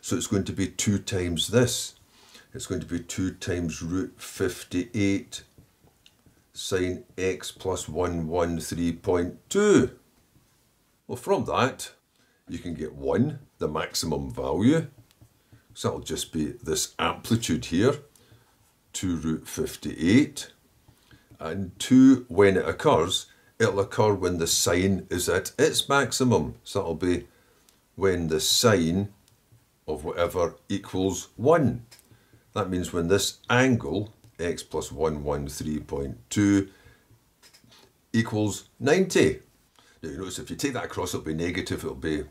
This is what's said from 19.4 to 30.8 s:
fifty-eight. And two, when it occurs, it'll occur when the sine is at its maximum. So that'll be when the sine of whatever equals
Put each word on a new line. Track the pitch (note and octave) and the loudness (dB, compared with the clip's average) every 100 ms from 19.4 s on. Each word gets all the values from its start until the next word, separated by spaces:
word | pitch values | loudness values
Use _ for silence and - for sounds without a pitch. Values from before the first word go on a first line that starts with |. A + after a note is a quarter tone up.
| - | -6
fifty-eight. | - D#2 - - - E2 A#2 D3 - - _ _ _ _ _ _ - _ - | -8 -6 -6 -10 -2 4 4 4 -4 -14 _ _ _ _ _ _ -20 _ -12
And | D#2+ F#2+ F#2 - | -8 -6 -8 -8
two, | - B2+ C3 B2+ - | 4 8 8 8 2
when | E2+ G2+ F2+ | 6 6 6
it | D#2 | 0
occurs, | D#2+ D#3 G#2+ E2 - - _ _ _ | 0 2 2 2 -2 -6 _ _ _
it'll | A2+ G2 | 0 2
occur | G2 - G#2+ G2 | -2 2 2 4
when | F2+ F2+ | 0 0
the | E2 | 0
sine | - - F2 F#2+ F#2+ E2+ | 0 2 2 2 0 -2
is | F2+ F2 | -4 0
at | F2 - - | 0 -2 0
its | D3+ B2+ - | 2 2 2
maximum. | C#3 B2 - B2+ G2+ C#2+ - | 2 2 2 4 4 2 -8
So | - G2+ | -6 -4
that'll | E2+ D#2 | -4 -2
be | F#2 F2 - _ _ _ _ _ _ - | 0 0 -2 _ _ _ _ _ _ 0
when | F#2+ F2 E2 | 2 2 0
the | D#2 | 0
sine | - - A#2+ G2 E2 F2 G#2 - _ _ _ _ _ _ - | 2 4 6 6 4 0 -2 -8 _ _ _ _ _ _ -8
of | D2 | -6
whatever | D#2 F2 F2 F2+ E2 D#2+ _ | -6 -2 -2 0 -2 -2 _
equals | G2 | -6